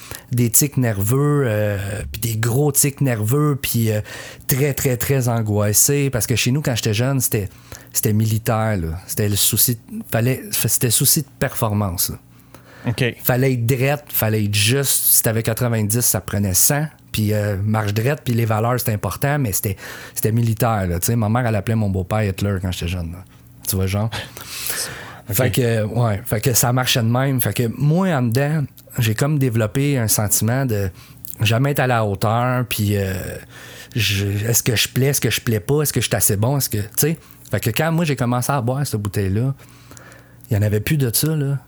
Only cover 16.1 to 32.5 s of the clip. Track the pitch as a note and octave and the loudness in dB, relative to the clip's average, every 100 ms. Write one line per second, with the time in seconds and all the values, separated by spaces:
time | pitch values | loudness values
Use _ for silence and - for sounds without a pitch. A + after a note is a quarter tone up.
16.1 | G#2 - G#2 G2+ F2+ - D3 D3+ - - | 0 -2 -2 0 2 2 2 -2 -8 -10
17.1 | - G#2+ G#2+ G#2 G2 G#2 A2 G#2 G#2 A#2+ | -2 0 2 0 -2 0 0 0 0 0
18.1 | D3+ - A#2 A2+ A2 A#2 B2 B2 G#2 F#2+ | -2 -2 0 2 2 2 0 0 -2 -2
19.1 | - C#3+ D3 A#2+ - G#2+ F#2 - - - | -2 0 0 0 -2 -4 -6 -10 -16 -12
20.1 | - G#2+ A#2 A#2 G#2+ A#2+ A2 F#2 F2 - | -4 0 2 2 2 2 2 0 0 0
21.1 | A#2 G#2+ A#2 A#2+ G#2+ F#2+ A2 G2+ F#2 F2+ | 0 2 2 2 0 0 0 0 0 0
22.1 | G#2+ G#2 F2+ G2+ F#2+ F#2 F2 E2+ F2+ E2 | 0 0 0 -2 -2 -2 -4 -4 -4 -6
23.1 | F2+ - - - - - F#2+ F#2+ G2+ A2 | -10 -18 -20 -20 -16 -6 -2 0 0 -2
24.1 | - - - - - - - - - - | -6 -12 -14 -14 -10 -8 -6 -8 -10 -16
25.1 | - - G2+ B2+ C3 A#2+ A2+ G#2+ A#2+ A#2 | -16 -6 0 0 2 0 0 0 0 0
26.1 | G2+ - A2+ C3+ A2+ B2 B2+ B2+ C3 A2+ | 0 -2 -2 0 2 2 2 0 0 2
27.1 | B2 C#3 C3 - G2 A#2+ A2+ D3 E3 F#3+ | 2 0 0 -2 -2 -2 0 2 2 2
28.1 | C#3+ A#2+ A#2+ C#3+ D#3 C3+ - - - A2 | 0 0 0 0 0 -4 -8 -12 -2 0
29.1 | G#2+ C#3+ D#3 C3 A2+ G#2+ C#3 C#3+ C#3 A2 | 2 0 2 2 2 0 0 0 0 0
30.1 | - G#2 - G#2+ B2+ C3+ G#2 F#2+ - - | 0 0 0 0 0 0 0 -2 -6 -20
31.1 | - - - G#2+ A2+ C#3 D3 B2+ A#2 G#2+ | -20 -16 -2 2 2 2 2 2 2 0
32.1 | G2 A2 A2+ B2 | 0 0 2 2